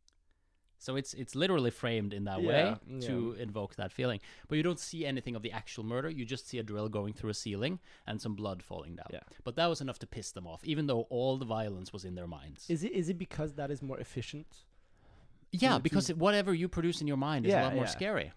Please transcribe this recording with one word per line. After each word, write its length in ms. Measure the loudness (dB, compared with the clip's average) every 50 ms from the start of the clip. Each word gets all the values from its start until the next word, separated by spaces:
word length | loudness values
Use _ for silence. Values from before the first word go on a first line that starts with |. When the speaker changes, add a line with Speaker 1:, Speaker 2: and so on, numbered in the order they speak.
| _ _ _ _ _ _ _ _ _ _ _ _ _ _ _ -12
Speaker 1:
So 160 | -6 -4 -2
it's, 160 | -2 -2 -4 -6
it's 200 | -8 -8 -4 0
literally 340 | 2 4 4 6 6 4 4
framed 420 | 2 2 0 0 2 2 0 0
in 140 | -2 -2 -2
that 160 | -2 0 2
Speaker 2:
Yeah, 60 | 2
Speaker 1:
way 280 | 4 6 6 6 4 2 -2 -6
Speaker 2:
yeah. 200 | -10 -8 -6 -4
Speaker 1:
to 260 | -2 0 0 -2 -2 -4 -4
invoke 360 | -6 -6 -4 -4 -6 -6 -4
that 160 | -6 -6 -4
feeling. 280 | -2 -2 0 0 0 -2 -6 -12 -20 -16 -6 -2
But 60 | 0
you 60 | 2 2
don't 160 | 2 0 -2
see 260 | -4 -8 -6 -4 -2
anything 300 | -2 -2 -2 -4 -4 -6
of 60 | -4
the 100 | -4 -6 -6
actual 320 | -6 -8 -10 -8 -6 -4
murder. 240 | -2 -2 -2 -2 -2
You 160 | -4 -4 -4
just 220 | -4 -6 -6 -6 -6
see 80 | -6 -4
a 40 | -4
drill 260 | -2 -2 -2 -2 0
going 240 | 0 -2 -2 -2 -4
through 160 | -4 -4 -4
a 40 | -2
ceiling 460 | -2 -4 -4 -2 0 0 0 -2 -4 -8 -14 -20 -14 -8
and 140 | -8 -6 -4
some 160 | -4 -4 -4
blood 260 | -4 -4 -4 -4 -6 -8
falling 320 | -10 -10 -10 -10 -10 -12
down. 100 | -12 -12 -10 -12
Speaker 2:
Yeah. 80 | -12 -12 -14 -18 -12 -10
Speaker 1:
But 100 | -4 0
that 120 | 2 2
was 120 | 2 2 0
enough 200 | -2 -4 -6 -6
to 80 | -10
piss 240 | -12 -10 -10 -10 -10 -10
them 120 | -10 -10
off, 200 | -10 -12 -8 -4
even 220 | -2 0 2 2
though 140 | 2 2 2 2 0
all 280 | 0 2 2 2 2
the 80 | 0 0
violence 480 | -2 0 0 0 -2 -4 -6 -8 -8 -10
was 100 | -8 -8
in 120 | -6 -6
their 120 | -6 -6
minds. 380 | -8 -8 -10 -12 -14 -14 -8 -2 0
Speaker 2:
Is 140 | 0 0 0
it, 80 | 0
is 160 | 0 0 2
it 100 | 2 0
because 360 | -2 -4 -6 -4 -4 -4 -2 -2
that 180 | -4 -4 -4
is 100 | -4 -4
more 160 | -4 -6 -6 -6
efficient? 640 | -6 -6 -6 -6 -6 -6 -8 -10 -12 -14 -18 -20 -20 _ _ -20 -20 -20 -20 -20 -20 -20 -20 -20 -20 -20 -20 -20 -8 -4
Speaker 1:
Yeah, 180 | 2 6 6 8
Speaker 2:
to, 60 | 8
to 60 | 8 6
Speaker 1:
because 260 | 4 4 4 4 2
it, 80 | 2
whatever 360 | 4 6 6 6 6 6 4 2
you 140 | 2 2
produce 320 | 0 0 0 2 2 2 0
in 80 | 0
your 80 | 0 2
mind 300 | 2 2 2 2 2 4
is 60 | 6
Speaker 2:
Yeah, 100 | 6 6
Speaker 1:
a 40 | 6
lot 100 | 4 4
more 80 | 2 2
Speaker 2:
yeah. 40 | 0
Speaker 1:
scary, 420 | 0 -2 -2 0 0 0 -2 -4 -6